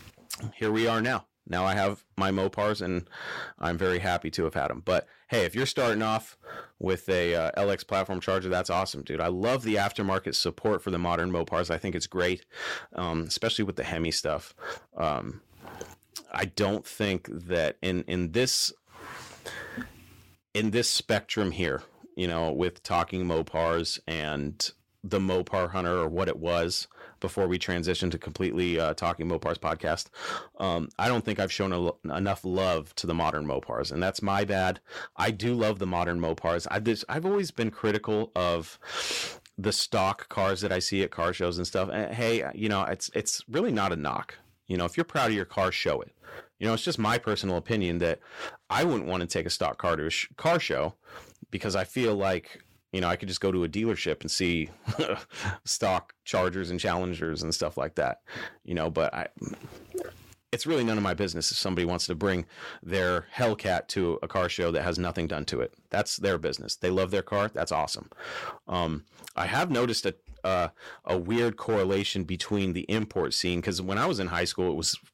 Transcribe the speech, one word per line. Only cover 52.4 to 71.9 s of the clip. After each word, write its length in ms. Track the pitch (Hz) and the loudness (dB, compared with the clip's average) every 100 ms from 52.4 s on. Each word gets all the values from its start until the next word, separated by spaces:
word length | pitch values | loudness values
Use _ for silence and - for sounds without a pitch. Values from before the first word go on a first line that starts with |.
| - - - _ _ | -2 -18 -20 _ _
you 80 | 92 | 0
know, 80 | 87 | 2
I 80 | 87 | 0
could 120 | 98 | -2
just 120 | 90 | -2
go 120 | 98 | 2
to 120 | 92 | 2
a 40 | 85 | 2
dealership 520 | 98 113 95 - 76 | 0 0 0 0 -2
and 100 | - | -2
see 380 | - 90 85 80 - - - 156 - | 0 2 2 -2 -6 -6 -2 -2 -4
<laughs> 480 | - - 101 95 | -8 -8 -6 -6
stock 500 | - - 107 90 - - | -4 -2 2 0 -2 -14
Chargers 460 | - 101 92 92 87 | -2 2 2 0 -2
and 100 | 90 | -2
Challengers 640 | 95 87 92 85 82 76 | 0 0 0 -2 -2 -2
and 120 | 78 | -2
stuff 220 | 82 80 - | -2 -2 -2
like 180 | 67 - | -4 0
that, 240 | 67 - - - - - | -2 -2 -10 -12 -12 -12
you 100 | - | -6
know, 160 | 87 80 | -2 0
but 240 | 80 76 | 2 0
I, 140 | - 80 - - - - - - 370 - - - - _ | 0 -6 -8 -12 -12 -14 -18 -10 -8 -8 -10 -20 -20 _
it's 140 | 117 156 | -4 0
really 160 | 160 | 2
none 140 | 117 110 | 4 4
of 60 | |
my 100 | 98 | 2
business 380 | 82 101 82 - | 2 0 0 -2
if 60 | - | 0
somebody 260 | 101 90 | 0 2
wants 220 | 85 87 - | 2 2 -2
to 80 | |
bring 320 | 85 98 90 82 - - - | 2 2 2 0 -8 -14 -12
their 440 | - 92 90 90 - | -4 2 2 2 -2
Hellcat 520 | - 123 104 101 87 - | 0 2 2 2 0 0
to 300 | - 87 82 | 0 2 2
a 60 | 87 | 0
car 200 | 95 90 | 0 0
show 240 | - 87 | 2 2
that 100 | 82 | 2
has 160 | 87 87 | 0 0
nothing 300 | 87 85 82 | -2 -2 -2
done 160 | 78 73 | -2 -4
to 140 | 62 | -2
it. 140 | - - - | -4 -6 -4
That's 260 | 95 104 - | -2 0 0
their 220 | 98 90 | 0 0
business. 360 | 78 67 53 | 0 -4 -6
They 160 | - 90 | -4 0
love 220 | 92 92 | 2 2
their 100 | 98 | 0
car. 260 | - 104 104 | 0 0 0
That's 220 | - 82 | 0 -2
awesome. 400 | 78 73 - - - - - - - - | 0 0 -4 -10 -16 -12 -10 -10 -12 -4
Um, 380 | 90 85 76 - - - - | 0 0 -2 -6 -18 -10 -4
I 100 | 87 | -2
have 240 | 117 175 | 0 2
noticed 360 | 127 120 113 101 | 2 2 0 -2
a, 80 | - - - | -4 -8 -6
uh, 260 | 92 92 82 - - - | 0 2 0 -4 -18 -10
a 120 | - 92 | -2 0
weird 400 | 87 113 117 110 | 2 2 2 0
correlation 680 | - 110 95 | 0 2 4